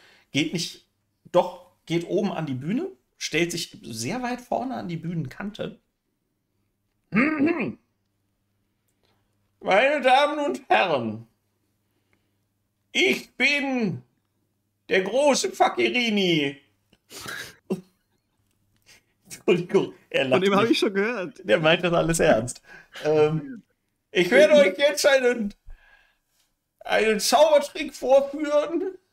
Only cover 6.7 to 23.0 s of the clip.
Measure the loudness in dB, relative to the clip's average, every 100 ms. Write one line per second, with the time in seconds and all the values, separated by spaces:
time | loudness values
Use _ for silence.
6.7 | _ _ _ _ -2 0 0 0 -2 -6
7.7 | -10 _ _ _ _ _ _ _ _ _
8.7 | _ _ _ _ _ _ _ _ _ 0
9.7 | 2 2 2 4 4 4 0 -4 -6 -2
10.7 | 0 2 -2 -4 -8 -14 _ _ _ _
11.7 | _ _ _ _ _ _ _ _ _ _
12.7 | _ _ -2 0 0 -6 -4 -2 -2 -2
13.7 | -2 -4 -6 -12 _ _ _ _ _ _
14.7 | _ -4 -2 0 0 2 2 -2 0 0
15.7 | 2 -2 0 0 0 2 0 -2 -6 _
16.7 | _ _ _ _ -18 -14 -12 -14 -18 -8
17.7 | -8 -10 _ _ _ _ _ _ _ _
18.7 | _ _ -20 _ _ _ -6 0 0 0
19.7 | -2 -2 -6 _ -4 0 2 2 2 2
20.7 | 2 0 0 -2 -4 -8 -10 0 2 4
21.7 | 2 2 0 0 2 4 4 0 -10 -20
22.7 | -20 -20 -6